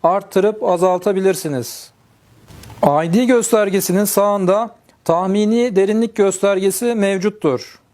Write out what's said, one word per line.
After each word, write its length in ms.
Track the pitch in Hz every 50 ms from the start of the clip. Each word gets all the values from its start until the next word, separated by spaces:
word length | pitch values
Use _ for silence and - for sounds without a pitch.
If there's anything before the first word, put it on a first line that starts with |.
| -
arttırıp 600 | 165 180 196 196 196 - 190 185 214 214 214 -
azaltabilirsiniz. 1300 | 202 180 170 180 185 180 180 180 208 202 190 190 190 185 - - 160 143 127 117 - - - - - _ _ _ _ _ _ _ _ _ _ _ _ - - - - - - -
I 300 | 143 143 151 160 170 165
D 120 | 220 254
göstergesinin 800 | 240 262 240 220 - - 220 208 202 190 196 185 - 180 190 208
sağında 720 | 202 - - 202 202 202 202 190 180 190 208 233 220 - _ _ _ _ _ _
tahmini 720 | - 165 170 185 190 196 208 214 208 220 233 240 247 196
derinlik 380 | 190 196 196 214 220 226 226 -
göstergesi 800 | - 202 196 190 - - 202 196 185 190 196 185 - 240 240 240
mevcuttur. 880 | 220 202 196 196 196 180 208 208 - - 156 131 120 - - - _ _ _